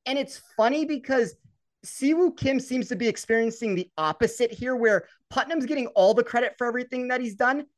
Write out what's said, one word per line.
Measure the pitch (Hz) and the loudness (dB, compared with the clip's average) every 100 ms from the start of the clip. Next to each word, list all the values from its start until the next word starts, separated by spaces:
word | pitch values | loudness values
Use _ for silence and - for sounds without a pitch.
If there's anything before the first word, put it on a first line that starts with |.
| 254 | -6
And | 277 | -4
it's | 269 - - - | -4 -8 -8 0
funny | 226 302 311 | 2 2 -2
because | 294 - 262 202 - _ _ _ _ | -4 -2 0 0 -4 _ _ _ _
Siwoo | - - 269 320 359 262 | -18 -2 0 4 2 0
Kim | 269 269 | -2 -2
seems | 262 254 - | -2 -4 -4
to | 208 | -2
be | 233 | -2
experiencing | - - 226 226 226 220 | -2 0 0 0 -2 -4
the | 180 180 - | -2 -4 -2
opposite | 156 160 226 226 233 | -2 0 0 0 -2
here, | 220 247 254 | -2 -4 2
where | 226 190 - _ - | 4 2 0 _ -8
Putnam's | 262 240 330 254 | -4 -2 -2 -2
getting | 294 226 | -2 0
all | 208 190 | 4 6
the | 220 | 6
credit | 226 240 247 - | 2 0 -2 -2
for | 240 | -4
everything | 240 247 254 247 | -4 -6 -6 -4
that | 254 | -4
he's | 240 196 | -4 0
done. | 247 285 285 | 0 0 -4